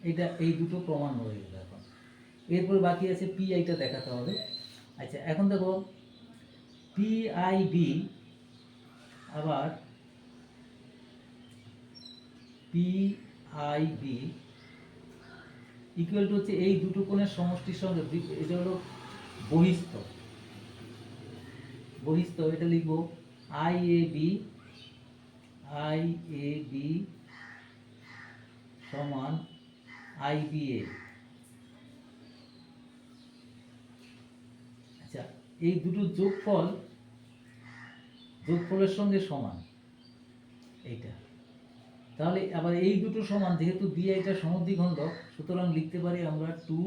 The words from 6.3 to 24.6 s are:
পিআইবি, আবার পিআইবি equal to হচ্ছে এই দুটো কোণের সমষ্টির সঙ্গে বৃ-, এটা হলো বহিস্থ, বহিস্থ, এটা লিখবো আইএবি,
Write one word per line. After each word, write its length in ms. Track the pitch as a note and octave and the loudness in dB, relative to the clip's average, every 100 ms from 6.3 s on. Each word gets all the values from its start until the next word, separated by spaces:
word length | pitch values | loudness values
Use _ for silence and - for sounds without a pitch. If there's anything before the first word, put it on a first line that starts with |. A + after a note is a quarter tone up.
| - - - - - - - | -20 -20 -20 -20 -20 -8 0
পিআইবি, 960 | A3 A3 A3 F3 F#3 F#3+ F3 E3+ D3 D#3 G3 - - - - - - - - - - - - D3+ | 2 2 0 2 4 4 4 6 4 2 -2 -10 -20 -20 -20 -20 -20 -20 -20 -20 -20 -20 -12 -4
আবার 300 | D#3 C#3 D#3 - - - - - - - - - - - - - - - - - - - - - - - - - - - - - - | 0 0 0 -6 -16 -20 -20 -20 -20 -20 -20 -20 -20 -20 -20 -20 -20 -20 -20 -20 -20 -20 -20 -20 -20 -20 -20 -20 -20 -20 -20 -20 -4
পিআইবি 1500 | E3+ F3+ F#3+ G3 - - - - D3+ D3 D3 D#3 - C3+ A#2+ D3+ - - - - - - - - - - - - - - - - F3 | 0 2 2 0 0 -12 -20 -16 -6 -2 0 0 -2 -6 -6 -8 -10 -18 -20 -20 -20 -20 -20 -20 -20 -20 -20 -20 -20 -20 -20 -12 -4
equal 240 | E3+ G3+ G3 | 0 2 4
to 60 | G3+ | 4
হচ্ছে 160 | - F3+ F#3 | 2 2 4
এই 80 | F#3 | 4
দুটো 180 | F#3 G3 F#3+ | 2 0 2
কোণের 240 | G3 G3+ - | 2 2 2
সমষ্টির 420 | F3 F3+ - E3+ | 0 0 -4 -2
সঙ্গে 180 | F#3+ E3+ C3 | 0 0 0
বৃ-, 280 | E3 E3+ - | -4 -4 -4
এটা 120 | D#3 F3+ | -2 0
হলো 140 | F3+ F#3 - - - - - - - | 0 -2 -6 -14 -14 -16 -16 -12 2
বহিস্থ, 400 | D#3 F#3 E3+ - G#2+ G2 - - - - - - - - - - - - - - - - - - - D3 | 6 8 6 -2 -10 -12 -14 -18 -18 -18 -18 -18 -18 -18 -16 -16 -16 -16 -16 -16 -16 -16 -16 -18 -8 0
বহিস্থ, 320 | E3 E3+ - D#3 D#3+ | 2 2 0 0 0
এটা 120 | E3+ | 2
লিখবো 240 | E3 D#3 D#3+ E3+ - - - - C#3+ E3 | 2 2 -2 -2 -10 -20 -20 -10 -2 0
আইএবি, 640 | F3+ F3 E3+ D#3+ D3 D#3+ G3+ - - | 2 4 4 4 2 0 0 -4 -16